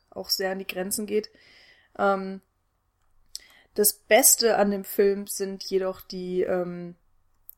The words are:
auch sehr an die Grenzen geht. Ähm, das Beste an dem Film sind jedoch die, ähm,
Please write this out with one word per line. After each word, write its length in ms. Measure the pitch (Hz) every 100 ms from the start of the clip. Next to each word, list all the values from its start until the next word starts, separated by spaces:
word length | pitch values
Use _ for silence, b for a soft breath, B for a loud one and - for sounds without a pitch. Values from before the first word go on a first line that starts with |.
| _
auch 200 | 202 190
sehr 200 | - 185
an 80 | 190
die 60 | 190
Grenzen 380 | 185 190 214 208
geht. 240 | 214 - b b b b b b -
Ähm, 420 | 196 190 190 190 _ _ _ _ _ _ _ _ _ - B B B -
das 180 | 208
Beste 640 | - - 220 277 - 233 202
an 140 | 202
dem 120 | 202
Film 440 | 196 - 202 196 202
sind 360 | - 196 196
jedoch 380 | - 190 185 185
die, 400 | - 185 180 180
ähm, 540 | - 185 175 175 175 175 _ _ _ _ -